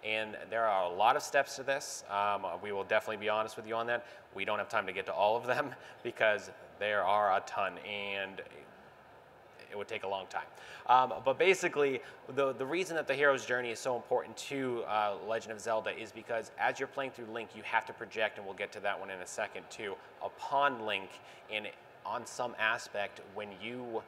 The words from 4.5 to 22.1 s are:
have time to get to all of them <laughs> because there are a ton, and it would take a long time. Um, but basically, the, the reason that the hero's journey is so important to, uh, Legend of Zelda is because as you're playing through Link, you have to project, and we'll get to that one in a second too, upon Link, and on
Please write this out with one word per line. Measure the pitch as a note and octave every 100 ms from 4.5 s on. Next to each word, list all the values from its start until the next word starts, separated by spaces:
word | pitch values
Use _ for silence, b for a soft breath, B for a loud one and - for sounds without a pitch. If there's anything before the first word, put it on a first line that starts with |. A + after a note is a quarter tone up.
| G#2+
have | G2
time | A2+ F#2+
to |
get | F#2 F#2+
to |
all | F#2 G2+ A#2
of | A#2+
them | B2 D3 - -
<laughs> | -
because | B2 - A2 G#2 F#2 - F2 -
there | G2+ G#2
are | F2+ G#2 G#2 F#2+
a | -
ton, | - F#2+ F2 F#2+
and | G#2 G2+ G2 G2 F#2+ - - - - - - - - - - - - -
it | G#2
would | G2+
take | A2
a | F#2+
long | G2 F#2
time. | - - - B B -
Um, | B2+ B2+ G#2
but | A2+ C3
basically, | F3 F#3 F3 D3 C#3+ C3 B B -
the, | C3 C#3
the | C3 C3
reason | E3 F3+ E3
that | D3
the |
hero's | C#3 D3 C3+ A2+
journey | B2 B2
is | A2
so | C#3 A#2+
important | A2 B2 E2+ A2
to, | - C#3 C3 A#2+ D2+
uh, | G#2+ G#2 G2 F#2+
Legend | A2+ G#2
of | A2
Zelda | G#2 A2 G#2+ E2+
is | G#2+
because | A2+ A2 A#2 G#2+ -
as | A#2 C3+
you're | C3+
playing | - C3+
through | B2 A2+
Link, | A2+ A2 G#2+
you |
have | G#2 A2+ -
to |
project, | A#2 A2 G#2 G#2+ G#2
and | G2
we'll |
get | F#2+ G2+
to | G#2
that | G2 F#2
one | G2
in | F#2+
a | F2+
second | - G#2 G2 E2
too, | - G#2+ F#2 B -
upon | G2 - - C#3 C#3+ B2
Link, | A2 G2+ F#2+ - B B -
and | G#2+ G#2 - - -
on | F#2+